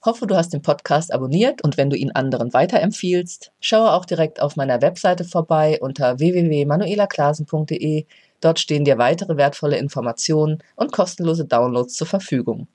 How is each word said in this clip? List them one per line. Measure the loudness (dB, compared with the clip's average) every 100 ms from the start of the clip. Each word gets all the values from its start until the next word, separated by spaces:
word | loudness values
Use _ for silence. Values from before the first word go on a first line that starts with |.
| -2
hoffe, | -2 0
du | 0
hast | 0
den | -4
Podcast | -2 -2 0 -2 0
abonniert | -4 0 2 2 2
und | -2 0
wenn | 0
du | 0
ihn | -2
anderen | -2 -2 -2 0
weiterempfiehlst, | 2 2 2 0 -2 -2 -2 -2 -12 -20 _
schaue | 0 2 4
auch | 2 0
direkt | -2 -2 0
auf | -4 -2
meiner | -2 2
Webseite | 2 0 -2 0
vorbei | -2 -4 0 2 2 0
unter | -4 -2 -2 2
w | 2 2
w | 2
w | 2 2
manuela | 0 0 0 -2
klasen | 0 0 0 -4
punkt | -4 -4
d | -4
e. | -2 -2 -4 _ _ _
Dort | 0 0
stehen | 0 0 2
dir | 4
weitere | 2 0 -2 2
wertvolle | 0 2 -2 -2
Informationen | -2 -4 -6 -6 -2 2 2 -2 -6 -6
und | -4
kostenlose | 0 -2 0 -2 -2 0
Downloads | 2 2 0 -4 -6
zur | -4
Verfügung. | -4 -2 -4 -2 -6 -10